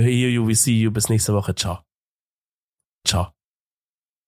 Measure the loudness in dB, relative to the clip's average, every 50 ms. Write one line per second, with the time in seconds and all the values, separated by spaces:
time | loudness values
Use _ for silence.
0 | 4 4 2 2 2 0 0 0 0 0 0 2 2 2 2 2 2 0 0 -2
1 | -2 0 0 0 0 0 -2 -2 -2 -4 -4 -6 -6 -6 -8 -10 -14 _ _ _
2 | _ _ _ _ _ _ _ _ _ _ _ _ _ _ _ _ _ _ _ _
3 | -4 -2 -2 -2 -4 -6 -10 _ _ _ _ _ _ _ _ _ _ _ _ _
4 | _ _ _ _ _